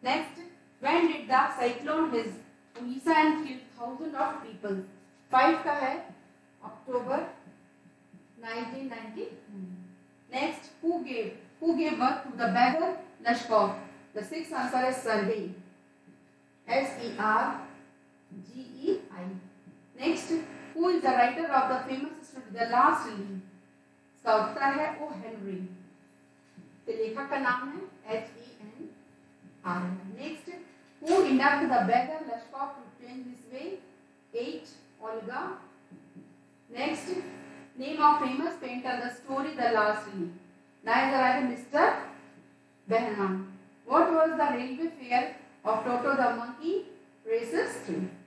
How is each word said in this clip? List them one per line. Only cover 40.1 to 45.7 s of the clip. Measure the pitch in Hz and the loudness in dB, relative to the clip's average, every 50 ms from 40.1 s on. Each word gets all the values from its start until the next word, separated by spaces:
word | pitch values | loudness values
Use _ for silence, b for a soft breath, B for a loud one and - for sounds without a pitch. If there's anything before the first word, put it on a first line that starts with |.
| 196 | -6
Leaf। | 190 170 170 175 - - - - - - _ _ _ - | -6 -6 -6 -6 -12 -20 -20 -20 -20 -20 _ _ _ -2
नाइन्थ | - 240 254 269 269 277 | 2 4 4 4 4 4
आ | 262 254 | 4 4
है | 247 254 285 262 | 4 4 2 0
मिस्टर | 247 240 - - - - 302 349 427 - - - - - - - - - - - - - _ _ _ _ _ _ - | -2 -2 -4 -10 -2 2 4 4 4 4 0 -6 -12 -16 -18 -20 -20 -20 -20 -20 -20 -20 _ _ _ _ _ _ 0
बेहनाम। | 220 226 233 214 208 202 196 190 185 190 190 - - - - - - _ _ | 0 0 0 0 -2 -2 -2 0 -2 -2 -6 -8 -14 -18 -20 -20 -20 _ _
What | - - 311 339 359 330 | 2 4 4 6 6 6
was | 320 320 330 330 320 | 4 4 4 4 2
the | 294 262 247 | 2 2 2
railway | 240 247 262 262 302 330 330 - - | -2 -4 -6 -6 -4 -4 -6 -6 -8
fare | 262 240 240 247 - - - - - - - - - | -6 0 2 2 2 0 -6 -12 -18 -20 -20 -8 -2
of | - | 0